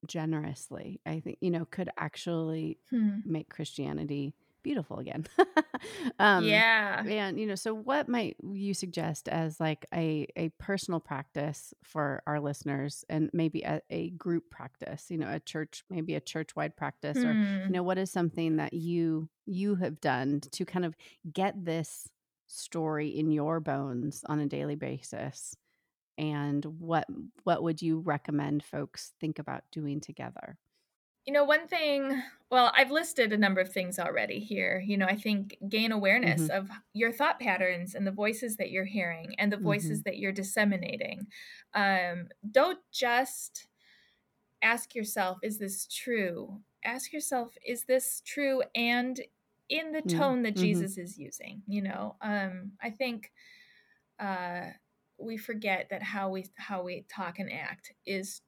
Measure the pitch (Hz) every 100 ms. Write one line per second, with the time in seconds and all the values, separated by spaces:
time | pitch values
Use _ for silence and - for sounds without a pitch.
0 | 160 170 156 160 156 139 - - - 190
1 | - 160 - - 190 165 165 - 180 -
2 | 156 - - 170 160 160 160 160 _ 247
3 | 214 202 - 160 - - 147 - 143 147
4 | 156 143 139 - _ _ - 277 156 -
5 | 127 - 156 - 370 - 302 - 440 427
6 | 294 - 208 190 214 214 226 220 208 190
7 | 208 214 196 180 214 190 226 220 214 285
8 | 285 240 202 - - 196 202 190 185 170
9 | 160 156 - 160 160 156 156 151 - 175
10 | 165 156 - - 165 - - 196 - 170
11 | - 139 143 - 147 143 - - - 156
12 | 143 135 - 151 143 143 151 139 143 -
13 | - 156 156 165 165 156 - 151 - 165
14 | 170 175 - 170 - - - _ - -
15 | - 170 147 156 - 156 156 - - 185
16 | 160 151 - 160 160 - 151 - 143 -
17 | - 147 240 220 202 196 190 185 180 185
18 | 190 190 170 160 165 156 151 175 165 170
19 | 165 160 160 _ - 180 202 202 175 151
20 | 156 127 135 143 - - 180 185 175 160
21 | - - 170 156 190 196 175 165 156 -
22 | - _ _ _ _ - - 170 160 156
23 | 151 - 156 151 147 165 156 139 139 123
24 | 143 143 - 151 147 143 147 147 139 135
25 | - - 135 - - - _ _ _ _
26 | _ - 151 147 143 143 147 160 165 165
27 | - - - _ - 170 165 156 165 160
28 | 170 147 - 147 147 147 - - 143 -
29 | - _ 156 151 147 131 - - 147 143
30 | - 156 123 123 - - _ _ _ _
31 | _ _ - 285 285 302 320 349 302 285
32 | 269 269 247 - _ 254 240 - 254 294
33 | 320 - 226 208 208 190 190 196 180 190
34 | 170 160 107 - 208 196 185 190 196 202
35 | 185 208 214 208 196 - 196 214 226 220
36 | 196 220 247 156 156 196 190 202 _ 208
37 | 226 233 294 - 240 185 185 180 180 190
38 | 196 196 208 220 240 214 202 185 190 202
39 | 175 165 165 - 208 202 185 147 160 156
40 | - - 196 196 196 - 208 190 180 -
41 | - - 202 - - - - 208 196 190
42 | 180 175 175 - 208 233 311 359 _ -
43 | 247 240 262 - - - - _ _ _
44 | _ _ _ _ _ _ 220 233 - 240
45 | 214 - 185 185 220 214 202 196 - -
46 | - 233 190 165 - 202 - _ - 247
47 | - 302 294 262 240 - - 240 - 254
48 | 254 - - - 285 262 254 - 233 240
49 | 247 247 - _ _ _ _ 294 320 311
50 | 214 165 277 254 226 196 180 175 190 196
51 | 175 - - - - 214 202 202 190 190
52 | 208 - 214 208 190 185 190 - 233 214
53 | 254 226 - _ - - - _ _ _
54 | _ _ 208 185 180 175 175 190 _ _
55 | _ _ 226 220 - 220 214 190 - 190
56 | 196 208 196 190 185 - - 196 180 180
57 | - - 180 175 196 147 139 - - -
58 | - 196 196 -